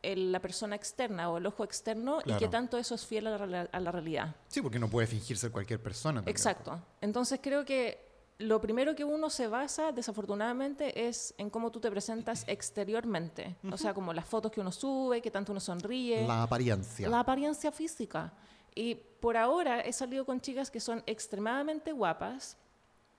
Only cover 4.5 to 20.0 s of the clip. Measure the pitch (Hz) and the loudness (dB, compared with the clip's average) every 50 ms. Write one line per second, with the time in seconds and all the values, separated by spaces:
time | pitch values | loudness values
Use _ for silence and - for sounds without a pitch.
4.5 | - 285 233 135 110 123 117 110 113 120 113 113 117 107 - - 123 98 - 117 | -4 -2 -2 0 0 2 2 4 4 4 4 4 2 -4 -2 -2 -2 -2 -2 -2
5.5 | 117 101 101 - 113 104 - 104 - - - 156 147 113 95 95 202 - - 220 | -2 -4 -2 -2 -4 -4 -4 -6 -6 -2 0 0 0 0 0 -2 0 2 2 2
6.5 | 185 - - - - 170 - - - _ - 208 208 247 247 - 269 269 - 277 | 2 0 -4 -8 -8 -8 -10 -16 -12 _ -2 0 0 2 2 0 0 -2 0 2
7.5 | 277 285 277 277 269 262 247 220 - - - - - - - _ _ - 214 220 | 2 2 2 2 2 2 2 0 -2 -6 -14 -20 -20 -20 -20 _ _ -6 2 4
8.5 | 220 220 220 208 214 247 269 302 302 269 294 294 302 311 311 302 302 - 247 220 | 4 4 4 2 2 4 4 2 2 0 0 0 0 0 0 0 0 0 0 0
9.5 | 214 247 285 277 - - 311 320 262 247 233 - 202 214 202 196 202 202 214 233 | 0 0 0 -2 0 0 0 2 0 0 -4 -4 -4 -4 -2 -2 0 0 0 0
10.5 | 247 254 269 277 277 - 302 262 - - 226 233 233 - - - - - 202 208 | 0 0 -2 -2 -2 -2 -2 -2 0 0 0 0 0 -2 -6 -8 -6 -6 -6 -4
11.5 | 208 226 233 233 226 233 202 226 202 202 196 - 226 226 220 226 233 240 - - | -2 -2 -2 -2 -2 0 0 0 0 0 -2 -2 -4 -4 -2 -4 -4 -4 -2 -2
12.5 | 202 202 - - - 208 202 190 220 226 233 233 202 165 170 160 - - - - | -4 -2 -4 -6 -2 -2 0 0 0 0 2 0 0 0 0 -2 -6 -8 -8 -8
13.5 | 175 - - 190 180 - - 208 185 202 190 175 160 170 165 - - 220 214 220 | -10 -8 -6 -6 -4 0 0 0 0 0 -2 -2 -2 -2 -2 0 0 0 0 0
14.5 | 220 220 190 185 180 - - 269 269 262 262 254 247 233 233 226 - 196 196 202 | -2 -2 -2 -2 -2 -2 0 0 2 2 4 2 2 2 0 0 -2 -2 -2 0
15.5 | 202 190 - - 175 175 - 202 247 254 254 240 226 220 226 120 117 113 117 117 | -4 -4 -2 -4 -4 -4 -4 -2 -2 -2 2 2 2 4 4 4 4 4 4 4
16.5 | 123 120 127 120 107 95 92 - - - 101 - 240 240 240 262 262 277 285 294 | 4 4 4 4 4 4 0 -4 -4 -2 0 4 4 4 4 4 2 2 2 0
17.5 | 302 - - 302 285 - 320 330 - - 233 - - 160 160 165 - - - - | 0 0 0 -2 -2 -2 -4 -4 -2 -4 -6 -4 -2 -4 -4 -4 -10 -16 -20 -20
18.5 | - - - - - - 226 240 233 233 - - - - - 233 226 226 226 247 | -20 -20 -20 -10 -6 -2 -2 -2 -2 -4 -8 -20 -10 0 2 4 6 6 6 6
19.5 | 302 359 349 277 240 240 - - 240 - | 6 6 4 4 2 2 0 -2 -2 -2